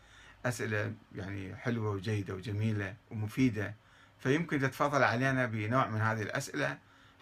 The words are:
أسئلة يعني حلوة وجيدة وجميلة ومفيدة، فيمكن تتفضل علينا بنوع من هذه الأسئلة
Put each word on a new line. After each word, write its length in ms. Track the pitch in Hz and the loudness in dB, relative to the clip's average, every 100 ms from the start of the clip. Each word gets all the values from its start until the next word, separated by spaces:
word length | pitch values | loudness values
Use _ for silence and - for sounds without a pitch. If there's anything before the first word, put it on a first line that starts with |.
| - - - - 123 | -20 -20 -20 -6 -4
أسئلة 460 | - 110 107 107 110 - | -2 0 0 -2 -6 -12
يعني 420 | - 95 98 95 98 | -10 -8 -6 -8 -6
حلوة 340 | 123 117 107 | -2 0 0
وجيدة 440 | 98 95 107 95 | -2 -2 -2 -2
وجميلة 600 | 95 110 104 110 104 98 107 - | -6 -4 0 0 0 -4 -8 -10
ومفيدة، 640 | 110 107 135 131 104 98 107 - - - - | -6 -4 2 2 2 -6 -8 -18 -20 -20 -4
فيمكن 400 | 131 151 165 151 | 2 2 2 0
تتفضل 420 | 135 - 143 143 | 0 2 2 4
علينا 440 | 113 117 135 131 123 | 4 4 2 2 0
بنوع 400 | 110 107 131 107 | 0 2 2 2
من 140 | 110 | 2
هذه 220 | 110 113 | 2 0
الأسئلة 560 | 101 - 139 147 139 143 - - - - | -2 -4 -4 -2 -2 -4 -12 -20 -20 -8